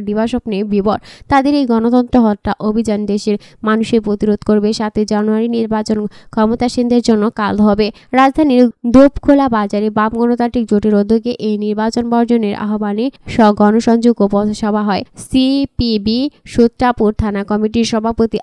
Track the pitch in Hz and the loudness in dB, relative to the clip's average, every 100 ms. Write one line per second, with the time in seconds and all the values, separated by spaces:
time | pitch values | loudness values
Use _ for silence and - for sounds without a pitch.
0 | 208 208 226 247 233 196 214 202 196 196 | -4 -2 -2 -4 -4 -6 -2 0 0 -2
1 | - - - 277 269 285 254 226 226 247 | -6 -14 0 2 2 0 2 2 2 2
2 | 240 254 226 202 214 - 214 214 226 208 | 2 2 2 0 -4 -6 -4 -2 -2 -4
3 | 208 202 214 208 - - 214 220 220 233 | -2 -4 -2 -4 -6 -8 -2 -2 0 -2
4 | 208 202 214 208 - 214 208 220 214 214 | -2 -2 -2 -2 0 0 0 -2 -4 -4
5 | 208 208 214 214 233 233 220 214 214 214 | -2 -2 -2 -2 -2 -2 -2 -4 -2 -4
6 | 208 - - - 220 226 247 - 240 240 | -4 -10 -8 -2 0 0 -2 -2 0 0
7 | 233 220 196 - 202 202 208 214 214 - | 2 2 0 -4 -4 0 2 2 -2 -6
8 | - 254 269 269 302 247 247 - 240 240 | -2 2 2 2 2 4 2 0 2 6
9 | 277 - - 277 269 226 202 208 214 214 | 6 4 2 2 2 0 -2 -2 -2 -2
10 | 214 226 240 240 220 247 220 208 214 208 | -2 0 0 0 -2 -2 0 0 2 2
11 | 202 226 240 - 214 208 208 208 220 247 | 2 0 0 -6 -4 -4 -4 -2 -2 -2
12 | 233 233 233 233 208 - 208 214 208 202 | -2 0 2 0 0 -4 -4 -4 -4 -4
13 | 262 - - - 214 208 208 220 233 233 | -4 -6 -8 2 4 4 2 2 2 2
14 | 233 233 202 202 208 214 214 214 208 185 | 2 2 0 0 -2 -4 -4 -2 -2 -4
15 | - - - 262 262 277 277 - 240 214 | -6 -16 -4 0 0 0 -4 -4 -2 -2
16 | 202 233 285 _ - - 233 - 247 247 | -2 -2 -4 _ -6 2 2 2 -2 0
17 | 214 214 220 202 202 208 214 226 226 226 | -2 0 -4 -4 -4 -2 -2 -2 -2 -2
18 | 220 226 226 214 | -2 -2 -2 -2